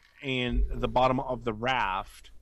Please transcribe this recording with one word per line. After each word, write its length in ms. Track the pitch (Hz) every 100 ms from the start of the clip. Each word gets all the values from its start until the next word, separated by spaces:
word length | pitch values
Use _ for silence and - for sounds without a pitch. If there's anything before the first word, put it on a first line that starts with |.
| _ -
and 440 | 143 131 123 117 -
the 200 | 127 117
bottom 320 | 120 127 127
of 240 | 127 123 117
the 80 |
raft 800 | 107 120 127 101 95 98 - - -